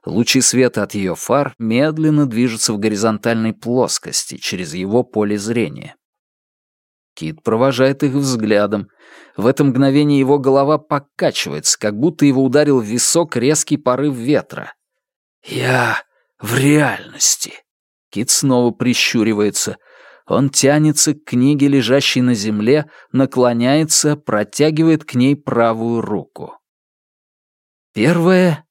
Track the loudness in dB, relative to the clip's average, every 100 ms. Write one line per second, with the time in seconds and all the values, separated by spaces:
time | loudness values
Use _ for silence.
0 | -6 -2 0 0 0 2 0 0 -6 -4
1 | -4 -4 -2 -2 -2 -6 -2 0 0 0
2 | 0 2 0 0 -2 -2 -4 -2 -2 0
3 | -2 -2 -2 -2 -2 -6 -4 -2 -2 -4
4 | -6 -8 -8 -12 -10 -8 -8 -8 -2 -2
5 | -2 -2 -2 -4 -4 -4 -4 -8 -18 -20
6 | _ _ _ _ _ _ _ _ _ _
7 | _ -12 -12 -6 -2 0 2 2 0 2
8 | -2 0 -2 -2 0 2 2 -2 -6 _
9 | _ -20 -16 -2 0 2 2 2 2 4
10 | 2 2 2 2 2 2 2 0 -2 -6
11 | -6 -4 -4 -4 -8 -6 -4 -2 -4 0
12 | -2 2 2 2 2 2 2 2 0 -2
13 | 0 0 0 0 0 0 -2 -2 0 0
14 | -2 -4 -2 -2 -2 -14 -16 -20 _ _
15 | _ _ _ _ -10 -6 -2 0 0 -4
16 | -10 _ _ -14 -4 0 2 2 2 -4
17 | -10 -4 -2 -2 -8 -14 _ _ _ _
18 | _ -6 -2 0 2 2 0 0 -2 0
19 | 0 0 0 2 0 -2 -6 -8 _ -20
20 | -20 -16 -2 0 2 2 2 4 2 2
21 | -2 -4 -2 2 2 4 2 2 2 2
22 | 2 0 2 0 -2 -2 2 2 0 -14
23 | -6 -2 -2 2 2 2 2 2 2 0
24 | 0 -2 -2 -4 -2 0 0 2 2 2
25 | -2 0 0 0 -2 0 0 0 -2 -4
26 | -4 -6 -8 -16 -18 -18 _ _ _ _
27 | _ _ _ _ _ _ _ _ _ -2
28 | 2 2 4 4 2 0 _